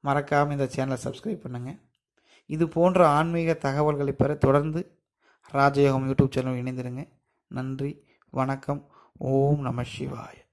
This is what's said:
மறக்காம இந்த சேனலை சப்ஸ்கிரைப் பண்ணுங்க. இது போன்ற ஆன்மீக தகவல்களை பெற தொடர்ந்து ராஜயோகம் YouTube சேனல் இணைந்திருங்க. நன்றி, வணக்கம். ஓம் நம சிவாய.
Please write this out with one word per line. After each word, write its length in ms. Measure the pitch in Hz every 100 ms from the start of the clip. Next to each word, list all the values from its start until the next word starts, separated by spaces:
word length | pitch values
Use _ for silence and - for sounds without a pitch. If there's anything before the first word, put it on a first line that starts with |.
மறக்காம 480 | 143 143 143 147 147
இந்த 140 | 143 131
சேனலை 320 | - 135 131
சப்ஸ்கிரைப் 360 | 120 - 220 202
பண்ணுங்க. 380 | - 123 123 185 _ _ _ _ _ _ _
இது 220 | 156 165
போன்ற 400 | 165 175 180 165
ஆன்மீக 460 | 147 165 170 165
தகவல்களை 600 | 160 139 135 151 143 139
பெற 220 | 139 139 147
தொடர்ந்து 680 | 143 143 151 156 - _ _ _ _ _ _
ராஜயோகம் 560 | 139 143 139 139 135 131
YouTube 260 | 135 139
சேனல் 300 | - 131 127
இணைந்திருங்க. 400 | 123 127 123 123 - _ _ _ _
நன்றி, 600 | 127 131 131 139 147 _ _ _
வணக்கம். 600 | 135 131 135 - 143 - _ _ -
ஓம் 440 | 131 135 139 147
நம 200 | 131 120
சிவாய. 680 | 123 - 139 - - - _